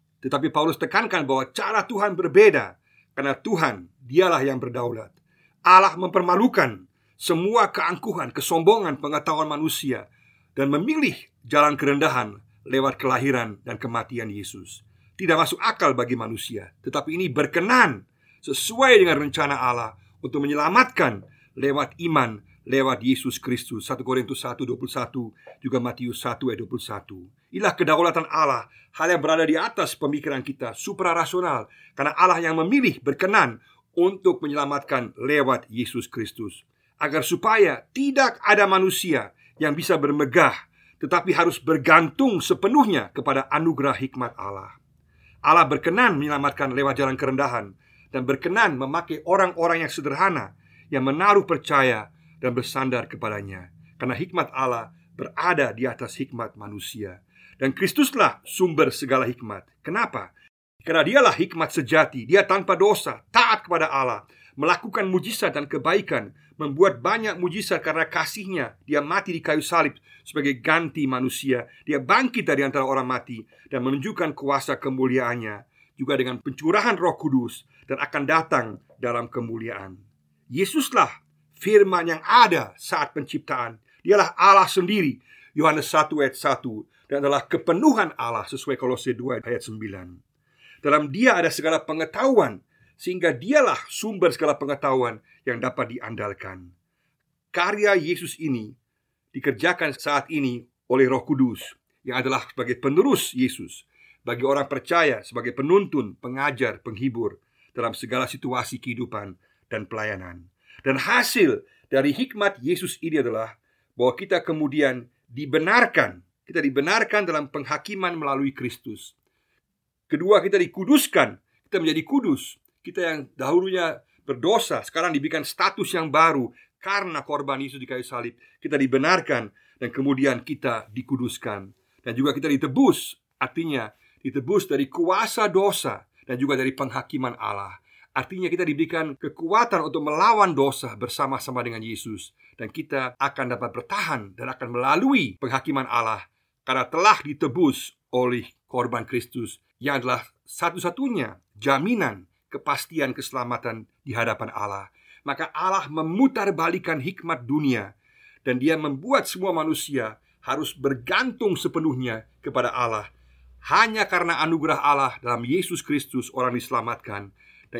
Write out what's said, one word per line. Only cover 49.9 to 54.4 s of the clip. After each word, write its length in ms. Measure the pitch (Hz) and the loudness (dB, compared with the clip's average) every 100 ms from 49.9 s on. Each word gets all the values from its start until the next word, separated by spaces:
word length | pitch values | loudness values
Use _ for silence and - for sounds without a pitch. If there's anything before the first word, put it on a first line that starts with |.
sederhana 640 | - 143 139 190 156 98 - _ _ - | -6 -4 0 0 0 -6 -12 _ _ -6
yang 160 | 135 131 | -2 0
menaruh 400 | 147 196 202 190 | 2 4 4 4
percaya 640 | 147 - 143 131 110 104 _ _ _ | -2 2 4 4 2 -4 _ _ _
dan 80 | 127 | -4
bersandar 560 | 120 120 135 131 123 113 | -2 -4 -4 -2 -2 -4
kepadanya. 640 | 110 110 104 98 95 87 - - | -8 -6 -6 -10 -14 -18 -20 -20
Karena 240 | - 127 - | -8 -6 -4
hikmat 320 | 180 180 | -4 -2